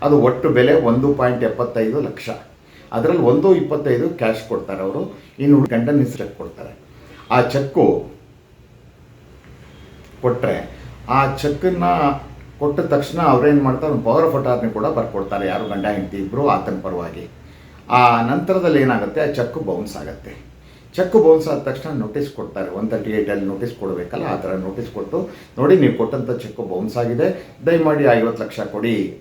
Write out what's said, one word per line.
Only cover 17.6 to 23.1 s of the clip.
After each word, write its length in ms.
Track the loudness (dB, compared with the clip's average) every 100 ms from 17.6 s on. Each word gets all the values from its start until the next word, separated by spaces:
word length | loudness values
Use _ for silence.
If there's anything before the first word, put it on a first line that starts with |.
| -20 -18 0
ಆ 380 | 4 6 6 2
ನಂತರದಲ್ಲಿ 520 | 0 0 0 2 4
ಏನಾಗುತ್ತೆ, 380 | 4 0 -2 -2
ಆ 120 | -2
ಚೆಕ್ 260 | -2 -4 -4
ಬೌನ್ಸ್ 320 | -6 -6 -6 -10
ಆಗುತ್ತೆ. 360 | -12 -14 -16 -18 -20 -20 -20 -20 -10
ಚೆಕ್ 220 | -4 2 4
ಬೌನ್ಸ್ 320 | 6 6 4
ಆದ 100 | -4
ತಕ್ಷಣ 400 | -4 -6 -6 -6
ನೋಟಿಸ್ 340 | -4 -6 -8
ಕೊಡ್ತಾರೆ, 380 | -8 -10 -8 -8
ಒನ್ 200 | -6 -4
ತರ್ಟಿ 200 | -4 -2